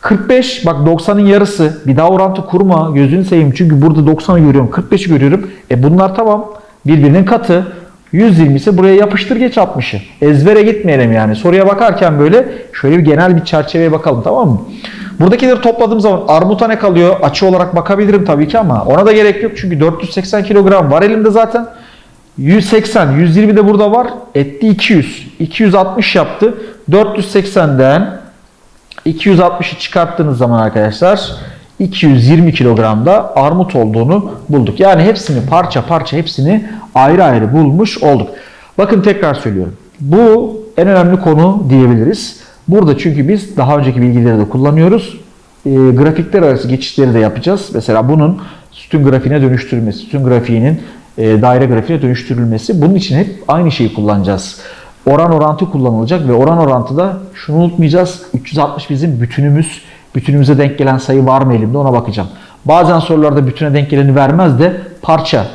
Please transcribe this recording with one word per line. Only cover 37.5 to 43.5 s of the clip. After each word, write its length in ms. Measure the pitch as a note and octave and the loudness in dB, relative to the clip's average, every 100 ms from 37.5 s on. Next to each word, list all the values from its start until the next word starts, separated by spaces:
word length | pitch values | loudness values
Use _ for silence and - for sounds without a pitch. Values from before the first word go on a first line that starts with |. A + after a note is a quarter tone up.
bulmuş 500 | C#3+ D3+ D3+ G#3 - | 2 2 2 -2 -2
olduk. 260 | D3+ C3+ F#2+ - - - - - | 0 0 -2 -12 -20 -20 -16 -4
Bakın 240 | G3 G#3 | 0 2
tekrar 320 | G3+ G3 E3 | 0 0 -2
söylüyorum. 400 | C3+ A#2+ G2 F2+ F#2+ - _ | -4 -6 -6 -6 -10 -20 _
Bu 580 | C#3 F3 A#3 A3 A#3+ - - - | -2 2 4 4 0 -8 -10 -2
en 100 | F#3 | 2
önemli 340 | F#3+ F3 F#3 | 2 2 2
konu 440 | F3 D3+ F3 G3+ D#3 | 2 2 2 0 2
diyebiliriz. 680 | C3 B2+ A#2 A#2+ G#3+ - - - - - | 2 4 2 0 -2 -8 -18 -20 -16 -2
Burada 300 | G3 F3+ C#3 | 2 2 0
çünkü 300 | F3 D3 C#3 | -2 -2 0
biz 300 | G#3 - | -2 -4